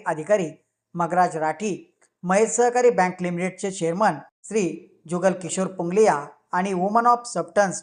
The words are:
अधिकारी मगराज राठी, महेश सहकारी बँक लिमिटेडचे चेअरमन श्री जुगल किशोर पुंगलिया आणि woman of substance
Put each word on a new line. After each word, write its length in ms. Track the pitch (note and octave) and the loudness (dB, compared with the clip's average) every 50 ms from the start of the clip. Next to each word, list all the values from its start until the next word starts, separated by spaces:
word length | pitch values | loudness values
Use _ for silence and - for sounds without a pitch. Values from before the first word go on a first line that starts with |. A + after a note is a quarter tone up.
| - | -4
अधिकारी 440 | F#3 D#3+ D#3 D3+ F3 G#3 G#3 F3 D3+ C#3+ - _ _ _ _ _ _ - | -6 -6 -6 -2 0 0 0 0 -4 -8 -14 _ _ _ _ _ _ -8
मगराज 420 | E3+ E3+ D#3+ F3 F3+ F3 E3+ D#3+ D#3+ | -6 -4 -2 2 2 2 0 0 -2
राठी, 360 | D#3 D#3 D#3 - G#3 G#3+ E3+ - - _ _ _ _ _ _ _ - | -4 -4 -4 -4 -6 -6 -6 -8 -10 _ _ _ _ _ _ _ -4
महेश 260 | F3 F#3+ G#3 A3+ A3 | 0 2 2 2 2
सहकारी 400 | A3 A#3+ A#3+ A#3+ A#3+ B3 B3 B3 | 2 2 2 2 2 4 4 4
बँक 320 | G#3+ F#3 F3+ F3+ F3+ - | 4 4 2 0 0 -4
लिमिटेडचे 500 | F3+ F3+ F3 E3+ F3+ F#3 F#3 - - G3 | -6 -4 -4 -2 -4 -4 -4 -6 -8 -8
चेअरमन 480 | F#3+ - E3+ E3 E3+ G3 A3 G3 D#3 C#3+ - - _ _ - - | -6 -4 -4 -4 0 2 0 0 0 -2 -8 -18 _ _ -14 -4
श्री 160 | G3+ A3+ F#3 D#3+ D3+ - - - _ _ _ D3+ | -2 -2 -2 -2 -4 -8 -14 -20 _ _ _ -6
जुगल 240 | F3 F3 F#3 F#3+ F3+ | -4 0 0 0 0
किशोर 340 | F#3 E3+ D#3 - F#3+ F#3+ - | 0 -6 -8 -6 -4 -4 -4
पुंगलिया 580 | - - E3+ E3+ F#3 G#3+ A3 G3 D#3 C#3+ C#3+ - - _ _ _ | -4 -6 -6 -2 2 4 4 4 4 2 -2 -8 -16 _ _ _
आणि 220 | - F3+ F#3+ G3+ F#3+ | -2 -2 -2 0 -2
woman 380 | F3 F3+ G3+ G#3+ A#3 A#3 A#3+ A#3+ | -2 -2 2 2 4 4 4 4
of 120 | A#3+ - - - F3 | 2 0 -4 -6 -6
substance 440 | E3 - - G#3 G3+ F#3 D#3 - | -6 0 2 2 2 2 0 -6